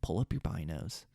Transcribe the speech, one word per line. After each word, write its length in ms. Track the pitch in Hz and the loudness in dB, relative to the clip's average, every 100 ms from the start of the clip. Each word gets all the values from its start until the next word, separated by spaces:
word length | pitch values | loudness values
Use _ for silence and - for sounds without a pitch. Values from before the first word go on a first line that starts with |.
pull 180 | - 85 | 2 2
up 140 | 135 | 2
your 80 | 139 | 2
binos 640 | - - 78 76 - - - | 0 -2 -2 -2 -4 -8 -12